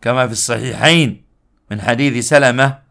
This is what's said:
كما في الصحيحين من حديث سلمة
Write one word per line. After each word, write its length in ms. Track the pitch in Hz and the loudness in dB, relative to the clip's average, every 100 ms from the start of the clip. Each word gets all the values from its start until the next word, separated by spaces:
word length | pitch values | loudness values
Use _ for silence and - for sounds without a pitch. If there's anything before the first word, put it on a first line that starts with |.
كما 240 | 117 127 127 | -2 -2 -2
في 60 | |
الصحيحين 920 | 113 - 117 127 104 143 165 139 98 _ _ _ _ _ | -4 -4 -4 -6 0 2 4 2 -4 _ _ _ _ _
من 100 | 107 | -8
حديث 480 | 107 120 143 120 120 | -4 0 0 -2 2
سلمة 500 | 151 135 123 135 139 _ | 2 4 2 0 -2 _